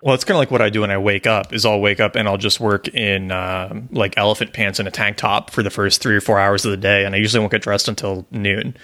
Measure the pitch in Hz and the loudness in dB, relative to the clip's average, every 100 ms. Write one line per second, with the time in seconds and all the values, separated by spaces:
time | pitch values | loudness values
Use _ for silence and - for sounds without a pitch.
0 | 139 127 - 180 131 123 107 107 104 98 | 0 0 2 2 2 2 2 2 0 0
1 | 101 98 120 107 - 110 110 104 104 101 | 0 0 2 0 0 -2 0 2 2 2
2 | 107 117 104 98 104 - 110 101 - - | 2 2 0 0 0 0 2 0 -2 -2
3 | 107 98 92 92 92 92 92 107 123 - | 0 -2 -2 -4 -4 -4 -6 -10 -6 -2
4 | 98 - 104 107 107 - 101 95 98 - | -2 2 0 0 -4 -2 -2 -2 -6 -2
5 | 104 101 - 104 - - 98 - 98 - | -4 -2 0 0 -2 -2 -2 -2 0 0
6 | 120 104 - 101 98 101 113 98 98 101 | 2 0 2 2 4 2 0 -2 2 2
7 | 98 98 107 117 104 107 107 101 - 107 | 2 0 0 0 0 -2 0 -2 -2 -4
8 | 101 95 - 110 101 98 - 127 | -4 -6 -8 -4 -2 -2 -4 -10